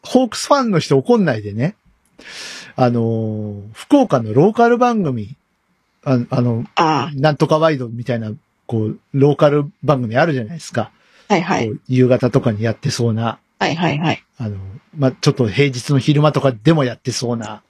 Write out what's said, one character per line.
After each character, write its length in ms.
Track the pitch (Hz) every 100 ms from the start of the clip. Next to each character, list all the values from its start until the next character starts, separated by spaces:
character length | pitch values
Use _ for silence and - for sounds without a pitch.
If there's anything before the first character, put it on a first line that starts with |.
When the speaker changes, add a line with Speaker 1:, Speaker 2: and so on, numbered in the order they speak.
Speaker 1:
ホ 220 | - 247
ー 40 | 247
ク 100 | -
ス 80 | -
フ 80 |
ァ 80 | 285
ン 80 | 240
の 80 | 175
人 180 | - 139
怒 220 | 131 240
ん 80 | 170
な 80 |
い 80 | 113
で 100 | 101
ね。 220 | 104 151 - _ _ _ - - - - - - -
あ 120 | 127
の、 720 | 120 113 113 110 107 104 104 104
福 240 | - - 285
岡 240 | 247 131
の 120 | 110
ロ 180 | 110 185
ー 20 |
カ 160 | 220 233
ル 100 | 240
番 240 | 247 226
組、 320 | 165 120 104 135 _ _ _ _ _ _
あ、 160 | 143 127 123
あ 100 | 127
の、 240 | 123 117 - -
Speaker 2:
あ 340 | 165 147 143
あ。 20 |
Speaker 1:
な 180 | 139 156
ん 40 | 143
と 120 | 156
か 100 | 156
ワ 120 | 160
イ 80 | 147
ド 100 | 120
み 160 | 113
た 100 | 120
い 60 | 120
な、 100 | 110 107 _ _ -
こ 180 | 113
う、 140 | 107 - _
ロ 200 | 139 143
ー 40 | 139
カ 140 | 151
ル 200 | 147 143 _
番 180 | 131 139
組 140 | 117 120
あ 80 |
る 100 | 165
じ 60 | 131
ゃ 40 |
な 60 | 107
い 20 |
で 60 | 165
す 120 | -
か。 200 | - - _ _ _ _
Speaker 2:
は 100 | 190
い 40 |
は 180 | 180 185
い。 60 | 113
Speaker 1:
こ 60 |
う、 60 | 107 -
夕 180 | 127 123
方 220 | 123 123
と 100 | 135
か 120 | 127
に 100 | 104
や 100 | 113
っ 40 | 107
て 140 | -
そ 180 | - 117
う 60 |
な。 240 | 110 117 - _ _
Speaker 2:
は 100 | 196
い 60 |
は 160 | 165 175
い 80 | 147
は 140 | 160
い。 100 | - _ _
Speaker 1:
あ 100 | 110
の、 80 | 101 95 104 _ 160
ま、 140 | 135
ち 160 | - 151
ょ 20 |
っ 20 |
と 140 | 139 113
平 200 | 98 143
日 220 | 123 -
の 80 | 139
昼 240 | 139 147
間 100 | 151
と 80 | 143
か 120 | 139
で 200 | 113 113
も 120 | 160
や 100 | 131
っ 40 | 110
て 120 | -
そ 220 | - 120
う 40 | 117
な。 260 | 107 107